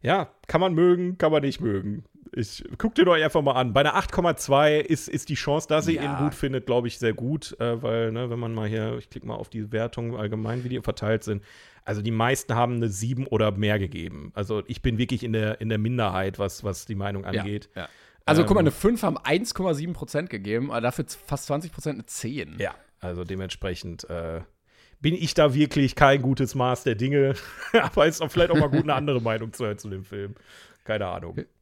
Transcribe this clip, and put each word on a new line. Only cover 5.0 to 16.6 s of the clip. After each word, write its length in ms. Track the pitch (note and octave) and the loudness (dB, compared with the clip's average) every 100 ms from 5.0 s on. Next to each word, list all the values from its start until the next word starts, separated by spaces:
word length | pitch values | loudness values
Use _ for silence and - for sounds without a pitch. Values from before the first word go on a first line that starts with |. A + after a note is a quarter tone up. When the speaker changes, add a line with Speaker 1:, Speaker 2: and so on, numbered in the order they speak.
| - | 0
Speaker 1:
ist 200 | C#3+ - | -6 -4
die 60 | |
Chance, 320 | C#3+ - D3 - | -4 0 0 2
dass 200 | D#3 D#3 | 0 2
ihr 60 | |
Speaker 2:
Ja. 100 | E3 C#3+ C#3+ | 0 0 0
Speaker 1:
ihn 60 | |
gut 100 | D3 | -2
findet, 320 | - C#3 C3 B2+ | -2 -2 -2 0
glaub 200 | A#2+ A#2+ | 0 0
ich, 120 | - | 0
sehr 140 | A#2 | -2
gut. 460 | G#2+ A#2+ D#3 - - | 0 -2 -4 -6 -4
Äh, 220 | A#2+ A#2 | -4 -2
weil, 300 | A#2 A2+ A2+ | 0 0 0
ne, 180 | A2+ B2 | -2 -4
wenn 80 | A#2 | -4
man 160 | A#2 | -4
mal 140 | A2+ G#2+ | -4 -2
hier, 280 | A2 A2 A#2+ | -2 -2 -4
ich 120 | - | -10
klick 140 | - | -14
mal 100 | - | -10
auf 140 | A2 - | -10 -8
die 240 | A2+ G#2+ | -8 -6
Wertungen 420 | A2+ A#2 - A#2 A#2 | -4 -4 -4 -6 -4
allgemein, 460 | G#2+ G#2+ A2 A#2+ | -4 -4 -4 -4
wie 40 | B2 | -4
die 120 | B2+ | -4
verteilt 440 | - - G#2+ A2 | -4 -4 -2 -2
sind. 180 | - G2+ - - - - | -2 -6 -8 -20 -20 -18
Also 180 | - G#2+ | -8 -4
die 100 | G#2 | -2
meisten 420 | A2+ A#2 C3+ - | 0 2 0 0
haben 220 | A#2 A#2+ A#2+ | 0 0 0
eine 120 | A2+ | -2
sieben 380 | F#2+ A#2 B2+ C3 | -2 -4 -4 -2
oder 240 | A2 G#2+ | 2 2
mehr 260 | G2+ G#2 G#2+ | 2 2 2
gegeben. 520 | F#2 F#2+ E2+ D2 D2 | 0 -6 -10 -10 -12
Also 280 | - G2 G#2+ - | -8 -4 -4 -4
ich 120 | A#2+ | -2
bin 160 | C3 A2+ | 0 0
wirklich 280 | B2 B2+ | 0 0
in 80 | A#2 | 0
der, 280 | A2 G#2+ A2 | 0 0 -2
in 80 | A2 | -2
der 80 | G#2+ | 0
Minderheit, 600 | A2 B2 G#2+ F#2 F#2+ G2 | 0 0 0 0 -2 -2
was, 240 | G2+ - | -4 -4